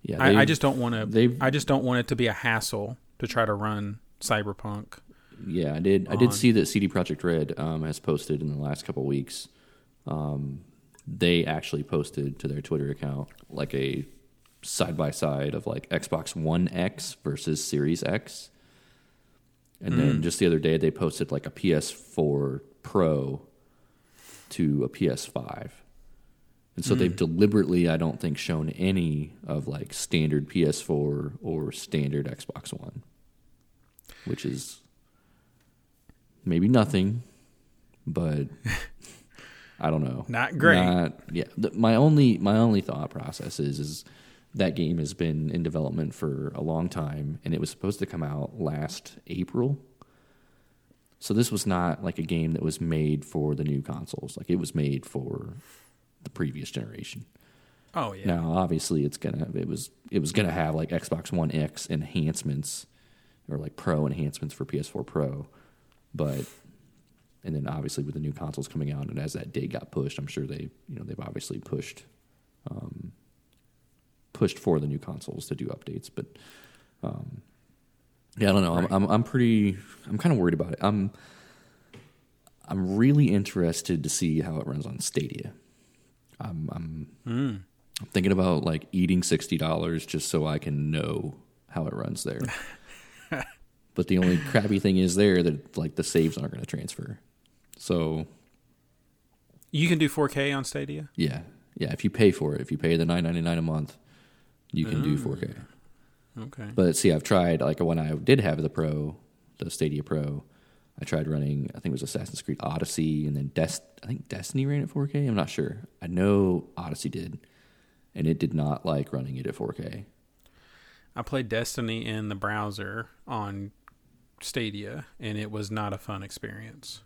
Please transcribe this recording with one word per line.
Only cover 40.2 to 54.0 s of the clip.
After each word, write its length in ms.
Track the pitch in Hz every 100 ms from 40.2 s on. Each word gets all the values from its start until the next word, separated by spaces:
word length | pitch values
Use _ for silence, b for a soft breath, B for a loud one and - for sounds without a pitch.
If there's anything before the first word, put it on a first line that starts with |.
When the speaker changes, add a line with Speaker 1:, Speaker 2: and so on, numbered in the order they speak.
| -
Speaker 2:
Not 280 | 117 127 156
great. 180 | 156 -
Speaker 1:
Not, 360 | 90 90 82 - -
yeah. 120 | 85 - -
The, 140 | 107
my 220 | 95 113 113
only, 420 | 151 151 135 107
my 180 | 101 107
only 220 | 117 104
thought 300 | - 71 76
process 480 | - 71 - - -
is, 200 | 71 71
is 240 | 73 78 B B B B B
that 220 | - 92 80
game 220 | 78 85
has 160 | 73
been 360 | - 82 78 76
in 120 | 85
development 520 | 82 78 69 73 78
for 380 | - 78 67 73
a 60 | -
long 260 | 76 80 87
time, 520 | 85 73 76 71 76
and 80 | -
it 60 | 80
was 100 | -
supposed 280 | - 95 101
to 80 | 98
come 160 | 82
out 380 | 76 73 71 110
last 580 | 78 73 76 - - - -
April. 520 | 87 90 120 127 143 - _ b b b b b b b b b b _ _
So 160 | -
this 160 | 104 123
was 160 | 104 -
not, 380 | 90 87 -
like, 140 | 92 -
a 40 |
game 300 | 80 85 80
that 100 | 80
was 180 | 80 -
made 440 | 82 78 76 76
for 300 | - 80 76
the 100 | 71
new 180 | 73 71
consoles. 540 | - -